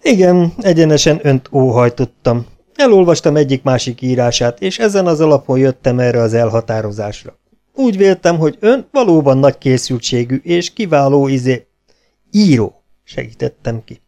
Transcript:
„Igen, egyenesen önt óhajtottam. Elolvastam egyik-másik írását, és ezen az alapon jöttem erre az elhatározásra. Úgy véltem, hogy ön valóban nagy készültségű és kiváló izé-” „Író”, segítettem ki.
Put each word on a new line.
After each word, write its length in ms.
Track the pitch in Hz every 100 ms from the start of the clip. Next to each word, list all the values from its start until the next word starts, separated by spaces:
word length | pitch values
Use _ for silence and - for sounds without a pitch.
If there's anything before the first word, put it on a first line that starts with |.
„Igen, 520 | 330 220 180 180 170 -
egyenesen 580 | 196 160 156 151 - 156
önt 260 | 151 135 -
óhajtottam. 920 | 139 131 120 120 120 127 _ 131 120 117 _ _
Elolvastam 640 | - 277 196 175 165 175 151
egyik-másik 640 | 147 135 139 127 - 120
írását, 640 | 127 127 120 113 120 120
és 160 | 190 190
ezen 280 | 226 202 180
az 140 | 156
alapon 380 | 156 143 - 131
jöttem 400 | 135 127 135 123
erre 220 | 123 120
az 140 | 113
elhatározásra. 1040 | 117 117 113 110 110 107 104 104 107 - _ _ _ _
Úgy 220 | - 262 190
véltem, 420 | 196 180 180 170
hogy 180 | 156 -
ön 260 | 208 262 -
valóban 460 | 285 226 160 139 131
nagy 200 | 139 -
készültségű 840 | - 127 - 123 - 123 120 131
és 300 | - 175 175
kiváló 560 | - 202 151 139 143 139
izé-” 380 | 135 127 123 _ _ _ _ _ _ _
„Író”, 520 | 208 208 131 101 _ _ _
segítettem 800 | _ - 117 117 - _ - 113
ki. 160 | - 117